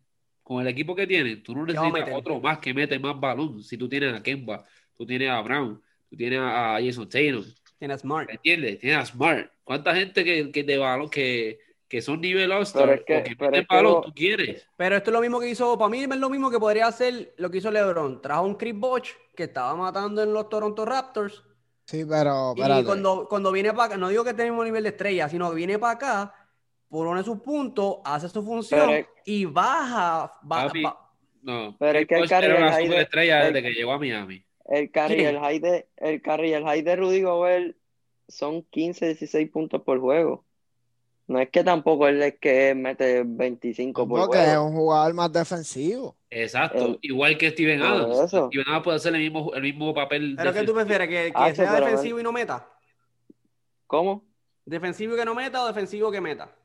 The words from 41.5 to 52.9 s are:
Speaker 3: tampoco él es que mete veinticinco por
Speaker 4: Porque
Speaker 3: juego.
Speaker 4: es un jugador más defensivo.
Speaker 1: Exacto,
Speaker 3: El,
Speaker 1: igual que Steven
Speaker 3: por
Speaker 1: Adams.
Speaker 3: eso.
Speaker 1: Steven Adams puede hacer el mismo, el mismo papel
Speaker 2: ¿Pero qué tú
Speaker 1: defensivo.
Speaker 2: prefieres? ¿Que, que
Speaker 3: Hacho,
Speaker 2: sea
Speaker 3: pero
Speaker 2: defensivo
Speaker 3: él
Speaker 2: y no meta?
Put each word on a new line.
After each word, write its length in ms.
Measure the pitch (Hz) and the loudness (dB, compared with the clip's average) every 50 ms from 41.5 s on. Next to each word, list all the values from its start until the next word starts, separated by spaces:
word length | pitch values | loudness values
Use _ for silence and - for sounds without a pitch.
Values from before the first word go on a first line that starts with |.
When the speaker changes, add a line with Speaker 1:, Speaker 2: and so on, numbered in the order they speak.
| - 175 165 | 2 2 4
Speaker 3:
tampoco 440 | 180 175 160 143 165 160 143 147 143 | 4 2 2 4 4 4 4 4 4
él 140 | 143 143 | 4 4
es 160 | 147 143 - - | 2 0 0 0
que 340 | - 151 131 131 135 135 135 | 2 4 4 6 6 4 4
mete 480 | 135 131 131 131 - 135 127 123 123 123 | 2 -2 -4 -2 0 2 2 2 2 0
veinticinco 800 | 120 117 117 127 127 120 - - 120 110 - 127 131 123 135 120 107 | 0 -2 -2 -2 -2 -2 -4 -6 -6 -4 -4 -4 -4 -2 -2 -2 0
por 140 | 120 123 | 0 0
Speaker 4:
Porque 160 | - - - 185 | 2 4 4 6
Speaker 3:
juego. 120 | 165 156 | 6 6
Speaker 4:
es 60 | 151 151 151 151 | 6 4 2 0
un 40 | 156 | 0
jugador 380 | 160 156 160 156 156 151 160 170 | 2 2 4 4 4 4 2 2
más 180 | 175 170 170 | 0 0 0
defensivo. 840 | 151 170 156 - 185 170 156 - - 131 143 170 220 254 262 - - _ _ _ | 0 0 -2 -2 -4 -6 -8 -8 -8 -4 -4 -4 -4 -4 -6 -12 -14 _ _ _
Speaker 1:
Exacto, 560 | 120 117 117 107 - 123 151 - - 123 123 | -6 -6 -4 -2 0 0 0 0 0 0 0
Speaker 3:
El, 140 | 120 120 - | 0 -2 -4
Speaker 1:
igual 360 | - 143 131 131 143 151 156 151 | -6 -4 -2 2 2 2 4 4
que 140 | 160 160 | 2 0
Steven 280 | 156 - 160 156 151 143 | 0 2 2 2 2 4
Speaker 3:
por 80 | 147 185 | 2 2
Speaker 1:
Adams. 320 | 202 190 139 117 120 131 | 2 2 2 2 2 2
Speaker 3:
eso. 280 | 156 180 196 185 143 123 | 2 4 2 2 2 2
Speaker 1:
Steven 200 | 117 135 135 139 | 0 -2 0 0
Adams 160 | 151 160 156 | 0 0 0
puede 140 | 175 160 151 | 0 0 0
hacer 180 | 156 170 165 | 0 0 0
el 60 | 160 | 0
mismo, 320 | 156 156 156 156 151 156 - | 0 -2 -2 -4 -4 -4 -4
el 80 | 135 | -4
mismo 320 | 135 143 143 147 151 156 151 | -4 -4 -4 -4 -4 -4 -2
papel 400 | 147 139 139 147 147 147 143 139 147 | -2 -2 -2 -2 -2 -2 -4 -4 -2
Speaker 2:
¿Pero 140 | 170 180 180 | -2 0 0
qué 100 | 208 214 | 0 0
tú 100 | 226 220 | 0 0
Speaker 1:
defensivo. 120 | 226 220 202 208 190 | 0 0 0 0 0
Speaker 2:
prefieres? 100 | 180 160 | 0 0
¿Que, 240 | 175 175 170 170 | -2 -2 -2 -2
que 60 | - 120 | 2 2
Speaker 3:
Hacho, 180 | 135 165 151 | 2 2 4
Speaker 2:
sea 160 | 175 185 196 208 | 2 2 2 4
Speaker 3:
pero 120 | 196 - | 4 4
Speaker 2:
defensivo 320 | 135 - - 139 233 233 233 | 4 2 0 0 -2 -4 -4
Speaker 3:
él 40 | |
Speaker 2:
y 20 | 233 | -4
no 80 | 233 233 | -4 -4
meta? 340 | 240 233 170 135 120 - - _ _ _ _ | -4 -4 -4 -6 -8 -10 -14 _ _ _ _